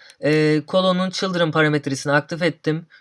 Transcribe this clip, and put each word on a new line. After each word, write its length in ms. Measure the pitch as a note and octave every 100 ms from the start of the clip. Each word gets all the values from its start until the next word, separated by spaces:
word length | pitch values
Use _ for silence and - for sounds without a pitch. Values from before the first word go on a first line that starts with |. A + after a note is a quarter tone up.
| - -
e, 380 | C#3+ D#3 D3+ D3+ D3
kolonun 420 | F#3 F#3 F3+ F#3
children 420 | - F#3+ F3 D#3+
parametresini 640 | D#3+ D3+ D3+ C#3 C3+ C#3+
aktif 280 | D3 D3 D#3
ettim. 460 | E3+ D3+ D#3+ D#3+ D#3+ -